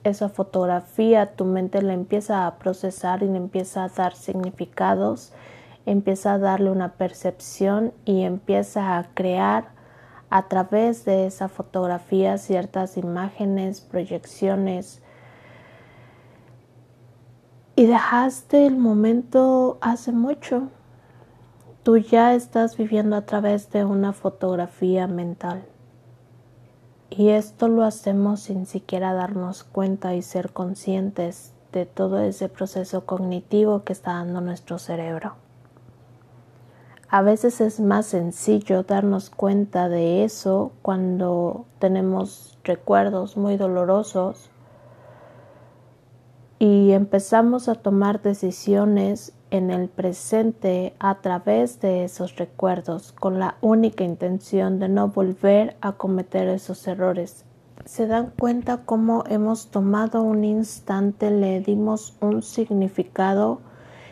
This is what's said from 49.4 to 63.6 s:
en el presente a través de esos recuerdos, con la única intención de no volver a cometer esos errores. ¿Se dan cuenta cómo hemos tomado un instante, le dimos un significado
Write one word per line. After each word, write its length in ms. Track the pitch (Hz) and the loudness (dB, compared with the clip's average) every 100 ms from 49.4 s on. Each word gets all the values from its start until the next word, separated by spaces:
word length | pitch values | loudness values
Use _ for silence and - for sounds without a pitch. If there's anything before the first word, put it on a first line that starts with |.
| - | -4
en 180 | 196 185 | -2 0
el 180 | 180 180 | -2 -4
presente 1080 | - 185 185 - 220 226 226 190 180 185 - | -4 -4 -4 -2 0 0 0 -2 0 -2 -2
a 220 | 196 196 | -2 0
través 600 | 190 180 202 220 240 - | -2 -2 0 2 0 -2
de 220 | 196 180 | -2 0
esos 320 | 180 - 180 | -2 -6 -10
recuerdos, 800 | - 175 - 190 180 - 202 - | -8 -10 -2 -2 -2 -4 -8 -10
con 260 | - 190 185 | -6 -4 -2
la 200 | 185 - | -4 0
única 420 | 220 226 226 - | 2 4 2 0
intención 800 | 175 170 180 185 - 196 190 190 | -4 -4 -4 -4 -2 0 0 0
de 80 | 190 | 0
no 180 | 196 202 | 2 0
volver 720 | 202 190 190 202 202 220 - | 0 -2 2 4 4 2 -4
a 100 | 202 | -8
cometer 560 | 196 190 185 185 190 185 | -4 -2 -2 -2 -2 -2
esos 360 | 190 - 185 196 | -2 -6 -10 -8
errores. 560 | 185 185 185 170 - - _ _ - | -2 -2 -2 -6 -10 -20 _ _ -20
¿Se 240 | - - 220 | -12 -4 0
dan 240 | 226 247 - | 0 -2 -2
cuenta 420 | 240 240 240 247 | 0 0 -2 -4
cómo 440 | - 226 226 226 - | 0 2 2 2 0
hemos 400 | 214 214 220 - | 0 0 -2 -4
tomado 540 | 202 196 208 220 226 | 0 2 2 0 0
un 200 | 220 214 | 2 2
instante, 880 | 214 214 220 - - 196 202 202 208 | 2 0 -2 -6 -4 0 0 0 0
le 300 | 208 190 190 | 2 2 0
dimos 560 | 196 208 214 214 - - | 0 0 0 -2 -6 -4
un 220 | 208 214 | -2 -2
significado 1200 | - - 220 202 190 190 180 - 190 196 220 247 | -4 -4 0 0 0 -2 -6 -2 0 2 0 -2